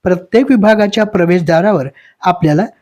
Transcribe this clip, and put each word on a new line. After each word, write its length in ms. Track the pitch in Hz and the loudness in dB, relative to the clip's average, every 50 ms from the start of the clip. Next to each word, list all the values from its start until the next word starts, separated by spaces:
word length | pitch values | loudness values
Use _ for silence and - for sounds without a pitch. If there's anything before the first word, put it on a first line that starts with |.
| - | -4
प्रत्येक 480 | 180 180 175 180 - - 240 277 277 | -2 -2 -2 -2 -2 0 0 2 2
विभागाच्या 540 | 262 214 196 214 220 214 208 202 - 220 214 | 2 2 2 2 2 2 0 0 0 -2 -2
प्रवेशद्वारावर 840 | 214 - 185 170 170 180 180 165 151 165 165 185 214 202 151 127 139 - - - _ _ _ | -2 0 0 0 0 0 0 0 0 0 0 2 0 0 -2 -4 -6 -12 -18 -20 _ _ _
आपल्याला 460 | - 180 180 - 165 151 147 160 214 - - _ | -4 -4 -2 0 0 0 0 0 -2 -4 -8 _